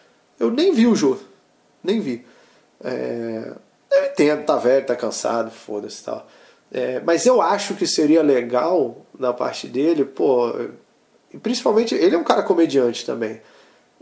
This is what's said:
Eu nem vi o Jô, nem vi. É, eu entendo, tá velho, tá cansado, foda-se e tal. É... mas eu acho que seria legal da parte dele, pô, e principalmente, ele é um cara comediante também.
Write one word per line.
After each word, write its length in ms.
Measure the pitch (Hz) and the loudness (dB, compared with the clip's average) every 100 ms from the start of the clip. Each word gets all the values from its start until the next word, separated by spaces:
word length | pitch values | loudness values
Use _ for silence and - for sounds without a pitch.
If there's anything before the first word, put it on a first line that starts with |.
| _ _ _ - | _ _ _ -4
Eu 120 | 233 | -2
nem 220 | 247 381 | 2 2
vi 140 | 269 233 | 4 4
o 80 | 202 | 4
Jô, 220 | 143 - - _ _ _ _ _ | 2 0 -6 _ _ _ _ _
nem 160 | - 220 | -4 -2
vi. 260 | 147 120 - _ _ _ _ - | -2 -6 -12 _ _ _ _ -14
É, 720 | - 127 123 120 117 110 - - _ _ - | -8 -6 -6 -6 -6 -8 -10 -16 _ _ -2
eu 140 | - - | 0 0
entendo, 400 | - 147 147 147 | 2 2 2 0
tá 120 | 135 | 0
velho, 280 | 117 135 135 | 2 2 0
tá 100 | 120 | -4
cansado, 560 | 110 - 117 117 113 | -4 -4 -4 -4 -4
foda-se 500 | - - 104 107 - | -10 -10 -10 -10 -12
e 40 | - | -12
tal. 220 | 113 - - - _ _ | -12 -12 -20 -20 _ _
É... 300 | 135 123 127 160 | -6 -4 -4 0
mas 200 | 170 247 | 2 4
eu 160 | 247 | 4
acho 340 | 170 196 - 196 | 2 0 -2 -4
que 120 | 180 | -2
seria 340 | - 151 160 | 2 4 4
legal 760 | 147 131 120 123 160 180 123 - - - | 4 2 0 0 2 0 0 -6 -18 -6
da 140 | 127 | -4
parte 360 | 123 127 - 135 | -2 -4 -8 -6
dele, 360 | 123 156 160 | -2 0 2
pô, 480 | 127 - 147 123 117 - 120 - _ _ _ _ _ | 0 0 2 2 2 -2 -8 -12 _ _ _ _ _
e 40 | 147 | -8
principalmente, 580 | 214 247 - 214 233 254 | -6 -2 0 2 2 2
ele 200 | 175 330 | 2 2
é 20 | |
um 60 | |
cara 200 | 302 220 | 2 0
comediante 640 | 175 175 160 135 120 117 - | 2 2 2 2 0 -2 -6
também. 360 | 120 110 113 - - _ _ _ _ | -6 -6 -10 -18 -20 _ _ _ _